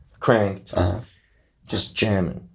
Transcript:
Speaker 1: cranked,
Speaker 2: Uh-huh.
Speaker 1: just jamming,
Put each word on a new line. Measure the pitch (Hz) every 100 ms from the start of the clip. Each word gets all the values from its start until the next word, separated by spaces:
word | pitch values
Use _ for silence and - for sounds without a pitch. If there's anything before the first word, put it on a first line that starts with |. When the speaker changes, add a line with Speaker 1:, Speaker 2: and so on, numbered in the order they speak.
| - -
Speaker 1:
cranked, | - 117 101 95 - -
Speaker 2:
Uh-huh. | 92 101 - _ _ _ _ _ -
Speaker 1:
just | 104 - -
jamming, | 107 98 87 - -